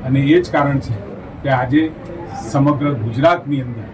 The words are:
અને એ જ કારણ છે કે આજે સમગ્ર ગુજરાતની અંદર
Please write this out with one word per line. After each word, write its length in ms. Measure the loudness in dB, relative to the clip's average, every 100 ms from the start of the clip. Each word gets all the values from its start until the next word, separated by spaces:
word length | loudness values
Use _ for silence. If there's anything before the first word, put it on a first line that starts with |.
અને 160 | 2 2
એ 200 | 6 4
જ 80 | 4
કારણ 280 | 0 2 0
છે 160 | -2 -6 -8 -12 -14 -8
કે 60 | 0
આજે 340 | 0 2 2 2 -4 -14 -12 -10 -10 -2
સમગ્ર 440 | 2 4 4 0
ગુજરાતની 680 | -2 -2 2 2 2 -2 -4
અંદર 280 | -4 -8 -10